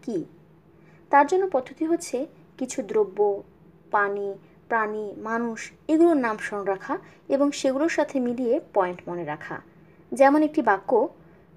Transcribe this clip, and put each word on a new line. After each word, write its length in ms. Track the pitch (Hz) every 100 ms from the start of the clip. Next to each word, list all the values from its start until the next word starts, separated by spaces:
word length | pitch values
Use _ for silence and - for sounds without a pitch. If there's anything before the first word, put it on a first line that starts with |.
কী? 240 | - 196 - - _ _ _ _ - - -
তার 180 | 285 294
জন্য 220 | 370 381
পদ্ধতি 340 | 269 254 - 320
হচ্ছে 400 | 339 - 240 302 - - -
কিছু 260 | 254 -
দ্রব্য, 600 | 202 220 196 202 208 202 - _ - _ -
পানি, 420 | 214 202 202 202 196 - - -
প্রাণী, 460 | 233 214 214 208 208
মানুষ, 540 | 214 226 233 226 - - -
এগুলোর 300 | 311 339 302
নাম 200 | 233 214
স্মরণ 260 | - 208
রাখা 340 | 196 190 - 330 - - -
এবং 220 | 277 285
সেগুলোর 380 | - 269 262 330
সাথে 300 | 330 294 277
মিলিয়ে 420 | 240 240 240 269 -
পয়েন্ট 360 | 208 180 180 -
মনে 160 | 175 151
রাখা। 360 | 151 - 160 - - - - -
যেমন 300 | 240 269 294
একটি 180 | 302 311
বাক্য, 480 | 220 196 - 226 302 - - - -